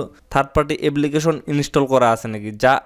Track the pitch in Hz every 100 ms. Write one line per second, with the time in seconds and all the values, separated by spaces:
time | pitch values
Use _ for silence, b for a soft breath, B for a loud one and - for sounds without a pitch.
0 | - b - 139 139 156 147 156 147 143
1 | 147 151 160 156 - 143 139 147 135 131
2 | 120 113 117 107 107 107 127 131